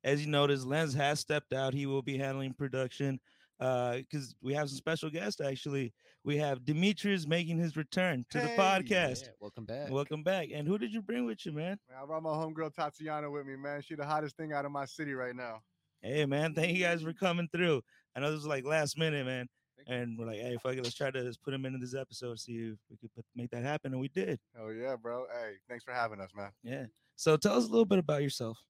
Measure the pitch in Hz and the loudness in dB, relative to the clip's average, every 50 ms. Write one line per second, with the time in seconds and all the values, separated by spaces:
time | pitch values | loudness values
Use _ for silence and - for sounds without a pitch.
0 | - 135 143 147 151 151 147 143 143 143 143 135 131 127 139 156 165 151 127 147 | 4 4 2 4 4 4 6 6 6 6 6 2 2 0 2 2 2 2 2 4
1 | 139 143 147 143 - - 151 147 - _ 127 131 135 135 131 143 139 139 135 135 | 4 4 2 2 0 0 0 0 0 _ 0 0 2 2 2 0 0 2 0 0
2 | 123 - 139 131 139 135 135 135 135 135 127 - 143 135 131 131 131 123 - - | 0 0 -2 0 0 -2 -2 -2 -2 -4 -2 -4 -4 -2 0 0 0 -2 0 0
3 | 143 139 135 127 _ _ _ _ - _ _ _ 127 127 127 123 123 123 120 127 | 0 0 0 -2 _ _ _ _ -20 _ _ _ 2 2 4 4 2 2 0 -2
4 | 131 _ - 147 135 117 - _ - 127 143 147 151 139 135 131 - 160 165 160 | -4 _ -6 -6 -6 -8 -14 _ -4 -2 0 0 0 -2 -4 -4 -2 -2 0 0
5 | - 156 147 165 196 208 202 - 147 139 135 131 - 151 139 139 131 110 - _ | -2 -4 -4 -2 -4 -4 -4 -2 -2 -2 -2 -2 -4 -2 0 0 -2 -2 -6 _
6 | _ - - _ _ 147 147 147 151 143 139 127 123 135 151 156 185 208 208 - | _ -20 -20 _ _ 0 2 2 2 2 0 0 0 0 2 4 4 4 4 4
7 | - 208 196 185 160 147 165 175 175 160 170 160 170 165 147 156 151 _ - 185 | 2 2 2 2 2 2 2 2 2 2 2 2 2 2 0 -2 -4 _ 2 2
8 | 185 180 156 127 120 _ - 247 240 233 233 202 190 190 196 190 160 120 208 180 | 2 4 2 0 -2 _ -2 0 0 2 4 6 6 6 6 4 4 4 4 4
9 | 170 135 127 - - 123 - _ 104 104 _ - 113 101 113 135 147 139 131 139 | 4 4 0 -2 -8 -12 -16 _ -14 -12 _ -10 -10 -8 -6 -6 -4 -2 0 0
10 | 143 - 156 151 151 175 190 190 160 113 110 151 147 156 196 214 240 226 208 233 | 0 0 -4 -2 0 2 2 2 0 -4 -4 -4 0 0 2 2 0 -2 -2 -4
11 | 202 - 233 247 247 233 220 - - 165 151 151 160 180 202 202 _ _ 127 131 | -4 -2 -2 -2 0 -2 -4 -4 -6 -6 -4 -4 -4 -4 -4 -6 _ _ -16 -14
12 | 139 143 160 160 165 160 156 156 160 160 156 156 160 156 147 - 160 147 - - | -8 -4 -4 -2 0 0 0 0 0 -2 -2 -4 -4 -4 -2 -4 -4 -4 -4 -6
13 | 156 156 151 151 147 147 143 147 139 135 135 135 139 143 143 147 143 - 160 147 | -6 -4 -4 -4 -4 -4 -6 -6 -6 -8 -10 -8 -6 -6 -6 -6 -8 -8 -8 -6
14 | 143 147 151 151 156 143 - - 160 156 151 143 143 143 143 139 139 127 - - | -2 0 0 0 0 -2 -6 -8 -6 -4 -2 -2 -2 -2 -4 -4 -6 -6 -6 -6
15 | 156 143 135 127 127 123 123 123 123 117 110 110 _ _ _ _ _ _ _ _ | -4 -4 -2 -2 -4 -4 -4 -6 -8 -8 -8 -10 _ _ _ _ _ _ _ _
16 | - 107 135 151 151 139 139 143 156 165 151 160 160 180 170 180 180 175 170 170 | -6 -2 2 2 2 2 2 2 2 2 2 2 2 2 2 2 2 2 2 0
17 | 156 160 160 - 196 185 170 175 175 160 - 175 180 170 151 127 - _ _ _ | -2 -6 -4 0 2 2 2 2 0 -2 0 2 4 4 4 2 0 _ _ _
18 | _ _ _ 127 139 151 151 156 147 151 147 135 123 139 156 160 151 143 - 147 | _ _ _ -2 0 0 0 -2 0 0 -2 0 2 2 2 4 2 2 2 0
19 | 160 160 151 143 131 127 131 127 123 - _ _ _ _ _ _ - 127 127 123 | 2 2 2 0 0 -2 -2 -4 -6 -8 _ _ _ _ _ _ -8 -4 -4 -2
20 | 123 120 113 113 113 113 110 104 117 123 123 117 - 131 131 131 123 120 - - | -2 -2 -4 -4 -4 -4 -4 -4 -4 -4 -4 -2 -2 -2 -2 -2 -4 -4 -4 -2
21 | 143 135 135 131 123 123 117 - _ 143 135 135 131 131 131 131 123 123 127 135 | -2 -2 0 -2 -4 -4 -6 -6 _ -4 -4 -2 -4 -4 -4 -4 -6 -6 -6 -6
22 | 131 _ 120 - 127 120 117 107 - - 117 113 113 113 107 - _ _ 110 - | -6 _ -10 -8 -8 -8 -8 -8 -8 -8 -6 -6 -6 -6 -8 -10 _ _ -20 -18
23 | - 113 _ - 117 _ _ 120 120 120 - 120 120 139 147 156 - 139 131 127 | -18 -16 _ -16 -18 _ _ -8 -8 -6 -4 -4 -2 -2 -2 -2 -4 -4 -2 -2
24 | 131 139 139 185 196 196 - - _ _ _ 117 110 110 110 113 123 135 131 117 | -4 -2 _ -2 -2 0 -2 -4 _ _ _ -12 -10 -8 -6 -4 -4 -4 -4 -4
25 | 113 117 120 123 127 117 120 120 117 110 101 95 _ - 123 120 - - 123 123 | -4 -6 -4 -4 -6 -6 -6 -6 -6 -8 -10 -12 _ -12 -12 -10 -8 -6 0 0
26 | 117 110 110 98 95 90 98 104 98 101 - _ - 117 131 139 131 107 _ _ | 0 0 -2 -6 -10 -10 -8 -10 -10 -10 -10 _ -10 -10 -8 -8 -8 -12 _ _
27 | _ _ _ - - 160 156 156 - 208 214 247 240 220 220 226 226 185 202 185 | _ _ _ 0 4 4 4 6 4 4 4 4 2 4 6 6 6 8 6 4
28 | 165 147 151 143 143 139 - - 123 113 113 - _ | 4 4 2 2 2 0 0 -2 -4 -6 -6 -8 _